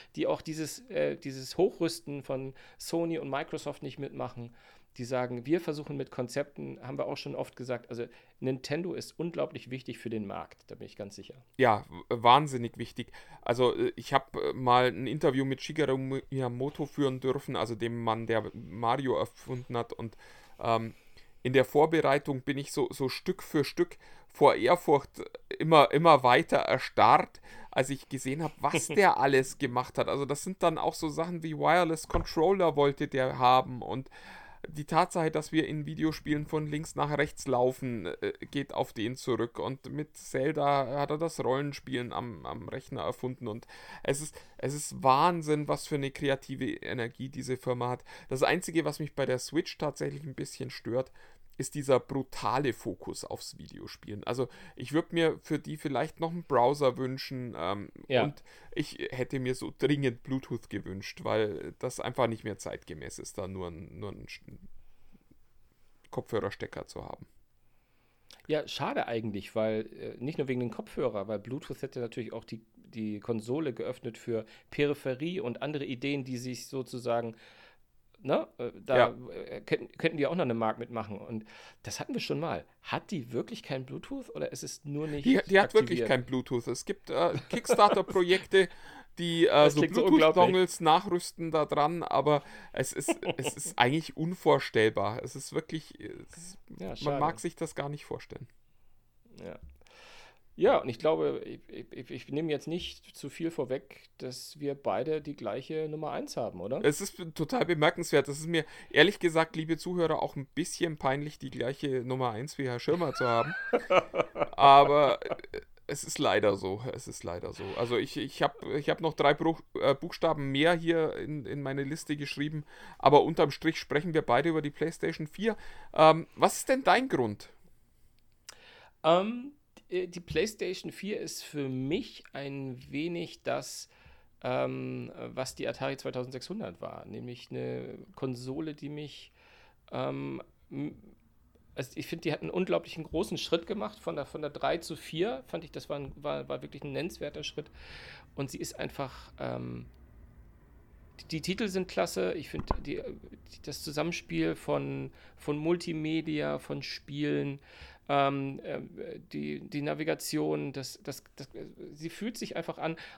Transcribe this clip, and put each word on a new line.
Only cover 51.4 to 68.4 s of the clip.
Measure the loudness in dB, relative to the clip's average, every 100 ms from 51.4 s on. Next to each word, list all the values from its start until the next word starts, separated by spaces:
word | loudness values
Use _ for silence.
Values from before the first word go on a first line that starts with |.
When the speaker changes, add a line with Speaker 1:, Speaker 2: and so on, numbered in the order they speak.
| -14 -10
Speaker 2:
ist | -8
dieser | -2 4 2
brutale | 2 -6 -6 -4 0 2 0
Fokus | -2 -6 -8 -8 -10
aufs | -8 -10 -12 -16
Videospielen. | -16 -14 -16 -14 -12 -8
Also | -4 -2 -2 -6 -16 -14
ich | -2
würd | -2 0
mir | 2 2 2
für | -4 -4
die | -4 -6
vielleicht | -2 -2 -2 -4
noch | -6
einen | -6
Browser | 2 6 6 6 2 2
wünschen, | -4 -6 -8 -8 -8 -4
ähm, | -4 -4 -8 -12 2
Speaker 1:
Ja. | 2
Speaker 2:
und | 2 -2 -16 -20 -10 -6
ich | -6 -6 -6
hätte | -4 -4 -4
mir | -2 -4
so | -6 0
dringend | 2 2 0 -2
Bluetooth | -4 -6 -4 -8 -6
gewünscht, | -8 -6 -10 -10 -8
weil | -2 0 0 -2 -8 -8
das | -8 -6
einfach | -4 2 2
nicht | 0
mehr | -6 -8
zeitgemäß | -8 -10 -10 -12 -12 -12
ist, | -12 -8
da | -8
nur | -6 -8
einen, | -10 -14 -12
nur | -12
einen | -12 -14
Sch-, | -18 -18 -18 -16 -16 -16 -20 -20 -20 _ -20 -20 _ -20 _ -20 _ -10
Kopfhörerstecker | -8 -4 -4 -4 -6 -10 -12 -12
zu | -12
haben. | -12 -14 -18 _ _ _ _ _ _ _ _ _ -20 -14